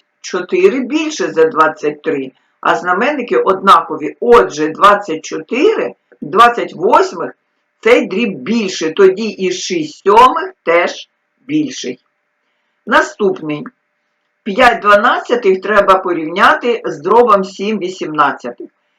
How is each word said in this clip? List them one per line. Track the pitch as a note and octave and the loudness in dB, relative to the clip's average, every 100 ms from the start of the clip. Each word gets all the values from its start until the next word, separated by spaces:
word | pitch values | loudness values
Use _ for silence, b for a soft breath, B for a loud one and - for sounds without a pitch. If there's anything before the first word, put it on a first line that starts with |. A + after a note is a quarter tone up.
| _ _ | _ _
чотири | - F#3+ F3+ F3+ F#3+ C4 | -10 -8 -4 2 2 0
більше | A#3 D4+ D#4 - D#3+ | -4 -4 -4 -4 -4
за | D#3 | 0
двадцять | D#3+ D3 D#3 D3+ D3+ D3 | 2 2 0 0 -6 -4
три, | D#3+ C#3+ C3 _ _ - | -6 -6 -8 _ _ -6
а | - | -2
знаменники | G3 F3+ F#3 C4 D4 G#3+ E3+ | -2 -2 -2 -2 -2 -2 0
однакові. | G3 F#3+ G3 F3+ - - D3+ - | 0 0 4 4 2 -8 -8 -4
Отже, | A#3+ A3+ - D3 D#3 | 4 4 4 -2 -4
двадцять | - G3 G3+ - D#3 | 2 4 4 -2 -8
чотири | - D#3+ - B3 G4 G4+ F3 - _ - | -8 -12 -6 0 0 0 -4 -8 _ -16
двадцять | D3 F#3 A#3+ A#3 E3 | -4 4 4 4 -6
восьмих | D3 F#3+ D4+ F#4 - - - _ _ _ _ | -4 0 2 0 -4 -12 -12 _ _ _ _
цей | A3 B3+ G#3+ | 2 2 2
дріб | F#3+ A#3 D3 | -2 -4 -4
більше, | B2+ A#3 F#3+ - D#3+ | -4 -2 -4 -6 -4
тоді | D#3+ F#3+ F3+ A3 | 2 2 2 -6
і | F#3+ F#3 | -4 -6
шість | F3+ - F3 D3+ - | -6 -6 -6 -6 -6
сьомих | F#3+ G#3+ B3+ D#4 F#4 - | 2 6 6 4 -8 -8
теж | - E3+ - - - _ _ _ B2 | -2 0 0 -6 -18 _ _ _ -6
більший. | D#3 C3 - B2+ B2+ _ _ _ _ _ _ _ _ - | -4 -4 -8 -12 -12 _ _ _ _ _ _ _ _ -2
Наступний. | C#4 - - G3 - D3+ D3 - _ _ _ _ _ _ _ | 0 0 -2 -2 -2 -8 -10 -10 _ _ _ _ _ _ _
П'ять | A3 G3+ B3 A#3 | -6 2 2 4
дванадцятих | G#3 G3+ B3 F4 - A#3+ F#3+ F#3+ | 4 4 4 -2 -2 0 2 0
треба | G3+ G#3 G3 F#3 | 2 2 4 2
порівняти | F#3 E3 D#3+ F3 B3 D#4 B3 A#3 | 0 -4 -4 0 2 2 -2 -4
з | D#3+ D3+ | -6 -6
дробом | D#3+ A3+ A#3+ G3 | 2 4 4 2
сім | F#3+ - G3+ G#3+ | 0 -6 -6 -4
вісімнадцятих. | F3+ - D#3 D3+ C#3 B2 A#2+ - - _ _ | -6 -8 -6 -2 -2 -2 -12 -12 -18 _ _